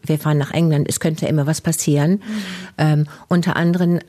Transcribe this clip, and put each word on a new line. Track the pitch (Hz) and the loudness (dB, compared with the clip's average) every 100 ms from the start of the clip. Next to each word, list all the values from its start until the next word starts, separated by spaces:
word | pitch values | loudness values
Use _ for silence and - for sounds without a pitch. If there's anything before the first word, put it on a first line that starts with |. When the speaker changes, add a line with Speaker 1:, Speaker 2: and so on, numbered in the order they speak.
Speaker 1:
wir | - 151 | -4 -2
fahren | 156 151 | 0 0
nach | 135 | 0
England, | - 170 147 131 | 0 2 2 0
es | - | -2
könnte | 170 156 - | -2 -2 0
immer | 151 143 | 0 0
was | 160 | -2
passieren. | - 160 - 143 151 | -2 -2 0 2 2
Speaker 2:
Mhm. | 196 214 214 190 185 - - | 0 -2 -8 -8 -12 -12 -2
Speaker 1:
Ähm, | 151 151 151 - - | 0 2 0 -6 -2
unter | 175 165 - | 0 0 0
anderem, | 170 175 175 175 | 2 2 2 0